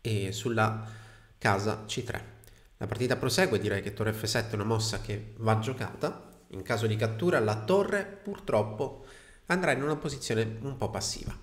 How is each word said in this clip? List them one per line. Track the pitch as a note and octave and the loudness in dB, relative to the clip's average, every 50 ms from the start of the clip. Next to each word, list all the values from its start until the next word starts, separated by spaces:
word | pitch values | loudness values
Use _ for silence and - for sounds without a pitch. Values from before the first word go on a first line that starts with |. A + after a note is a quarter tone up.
eh, | _ A#2 A2 G2+ F#2+ F#2+ | _ -2 -2 0 0 -2
sulla | - - - B2+ A#2 A2 G#2+ A2 G#2+ - - - - - - - - - - _ - | -4 -4 -2 0 2 2 2 2 2 -2 -8 -10 -14 -16 -18 -20 -20 -20 -20 _ -20
casa | _ - A#2 G2+ G2 G2+ G#2+ - - - | _ 2 2 2 4 2 0 -2 -2 -6
C | - - - | -6 -6 -6
tre. | A2 - - - - - - - - - - - - - - _ | -4 -4 -6 -6 -8 -10 -18 -20 -20 -20 -20 -20 -20 -20 -10 _
La | A2+ | -6
partita | - - - B2 B2 - | -6 -2 -2 2 2 2
prosegue, | - - C3 - - F#3+ D#3+ B2 G2 | 2 2 2 4 4 4 4 4 2
direi | A2 G#2 G2+ G2 | 2 2 0 0
che | G2 G2+ | -2 -4
torre | G#2 - A2 A2 A2 | -4 0 0 0 0
F | A2 - | 0 -2
sette | G#2+ - B2 A2 - | 0 0 0 0 0
è | - | -2
una | G#2 G2+ | -2 2
mossa | A2 A2+ A2 A2 A2 G#2+ F#2+ | 2 2 2 2 0 -2 -4
che | - - G#2 G#2 - - - - | -4 -4 -4 -6 -6 -10 -10 -2
va | A2+ A2 A2 A2 | 4 4 4 4
giocata. | A2 - B2+ A2 A2+ F2+ - - - D#3 - - - - - - - _ | 4 -2 -4 -4 -6 -6 -4 -2 -2 -2 -2 -4 -14 -18 -20 -20 -20 _
In | - F#2+ | -12 -10
caso | F#2 - B2 G#2+ A2+ | -2 -2 0 2 2
di | A2 A2 | 2 2
cattura | G#2+ B2 A2 A2 - F3 F3+ F3 C#3 | 2 2 0 0 2 2 4 4 6
la | A2 - G#2+ A2 - | 4 4 2 0 2
torre | - F#3 G3+ G3 G3 G#3 G3+ F#3+ | 4 4 4 4 4 0 -2 -2
purtroppo | - - - - G#3 G3+ - - - - - - A2 A2 - C#3 C3 - - - - - - - - - - _ | -4 -10 -12 -10 -10 -10 -8 -2 2 4 4 4 2 -2 -4 -4 -4 -4 -10 -16 -18 -20 -20 -20 -20 -20 -20 _
andrà | - F3 F#3 F3+ D#3 | 0 0 2 4 2
in | C3+ B2+ | 2 2
una | C#3 D3 D#3 | 2 0 0
posizione | D3 - D3+ C3+ - - - A#2 A2 A2+ A2 A2 - | 0 -2 -6 -6 -6 -4 0 0 0 0 0 -2 -6
un | - C#3 C3+ - | -6 -8 -4 -4
po' | A2 G2 | -4 -2
passiva. | - F#2+ - - - - - - - - | -2 -2 -4 -4 -4 -4 -6 -8 -8 -8